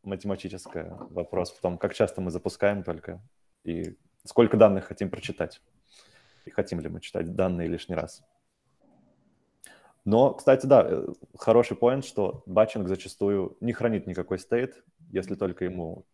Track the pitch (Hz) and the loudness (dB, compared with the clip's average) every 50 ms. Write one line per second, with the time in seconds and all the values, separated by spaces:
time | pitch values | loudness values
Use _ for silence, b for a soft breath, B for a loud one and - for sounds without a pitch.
0 | _ 98 98 90 - 101 98 95 - 92 90 90 - - - 82 80 85 85 80 | _ -8 -10 -8 -6 -6 -6 -6 -8 -12 -12 -12 -16 -12 -12 -12 -12 -10 -14 -16
1 | - - 85 87 87 - - 92 87 - - - - 90 87 85 - 87 - - | -16 -10 -8 -8 -8 -4 -2 -2 -2 -4 -6 -4 -4 -4 -4 -2 -4 -6 0 0
2 | 113 101 - - 92 90 82 87 - 95 - - - 101 104 101 87 90 82 78 | 0 0 0 -6 -6 -6 -6 -4 -6 -6 -4 0 0 0 0 -2 -6 -8 -10 -10
3 | - - 87 92 110 _ _ _ _ _ _ _ _ 85 85 85 85 85 - _ | -10 -14 -16 -16 -18 _ _ _ _ _ _ _ _ -6 -6 -6 -6 -8 -12 _
4 | _ _ _ _ _ - - - 120 110 - 104 110 104 98 95 - - 107 - | _ _ _ _ _ -2 4 4 4 4 8 8 8 8 8 2 -4 -8 -8 -6
5 | 101 90 - - - - - - 82 82 - _ _ _ _ _ _ b b b | -6 -6 -6 -10 -10 -12 -6 -6 -8 -8 -8 _ _ _ _ _ _ b b b
6 | b b b b b b b b _ - - - 92 - 90 85 - 80 85 90 | b b b b b b b b _ -6 -4 -4 -4 -4 -6 -8 -6 -8 -10 -12
7 | - - - - 85 85 90 95 92 92 90 85 85 82 85 85 - - 90 78 | -14 -10 -8 -6 -6 -4 -2 0 0 0 0 -2 -4 -4 -6 -6 -6 -6 -6 -6
8 | - - - - _ _ _ _ _ _ _ _ _ _ _ _ _ _ _ _ | -6 -8 -12 -20 _ _ _ _ _ _ _ _ _ _ _ _ _ _ _ _
9 | _ _ _ _ _ _ _ _ _ _ _ _ B B B B B B B _ | _ _ _ _ _ _ _ _ _ _ _ _ B B B B B B B _
10 | _ 98 104 117 131 135 - - - 139 135 135 - 135 139 117 - - - - | _ 2 6 6 6 4 2 2 6 6 6 6 6 8 8 8 8 6 0 -2
11 | - - - _ - _ _ - - - 110 120 117 - - - 120 120 131 139 | -4 -6 -10 _ -20 _ _ -4 2 6 6 6 6 4 0 2 2 2 2 0
12 | 135 - - 107 98 - - - _ 95 92 107 110 110 - 110 95 87 95 92 | -4 -6 -4 -2 -2 -2 -4 -8 _ 0 4 4 4 4 2 -6 -4 -4 -4 -6
13 | - 95 - _ 98 101 101 98 92 - - _ - 120 117 - 117 117 110 98 | -6 -16 -6 _ -2 0 0 0 -2 -4 -8 _ -6 -6 -4 -2 -2 -2 -2 -2
14 | - 92 87 92 87 - 95 90 - _ 117 120 127 123 - - _ _ _ _ | -4 -6 -8 -8 -6 -6 -6 -8 -4 _ -2 -2 -2 -4 -8 -20 _ _ _ _
15 | - - - 95 92 92 98 92 101 92 87 - 92 90 92 90 85 82 87 - | -20 -6 -6 -6 -4 -4 -6 -4 -4 -6 -4 -6 -8 -6 -6 -8 -10 -10 -12 -14
16 | - _ | -18 _